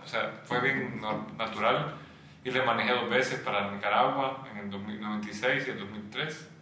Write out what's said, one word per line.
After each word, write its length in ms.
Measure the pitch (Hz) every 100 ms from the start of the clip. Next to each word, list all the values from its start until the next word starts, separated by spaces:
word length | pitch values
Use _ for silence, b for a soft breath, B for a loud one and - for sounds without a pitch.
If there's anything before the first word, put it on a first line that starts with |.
o 40 | -
sea, 240 | 113 - -
fue 160 | - 123
bien 400 | 131 101 - -
no-, 280 | 107 107 - -
natural. 560 | 110 104 110 131 - B B B B B
Y 80 | 127
le 100 | 127
manejé 300 | 123 113 107
dos 180 | 123 107
veces 300 | 123 127 131
para 320 | 107 101 98
Nicaragua, 720 | 101 104 110 - 139 135 135 -
en 60 | 104
el 120 | 101
dos 120 | 98
mil, 180 | 104 104
noventa 300 | 104 104 104
y 40 |
seis 300 | 104 123 139 127
y 60 |
el 80 | 107
dos 100 | 98
mil 200 | 107 101
tres. 340 | 123 156 - - -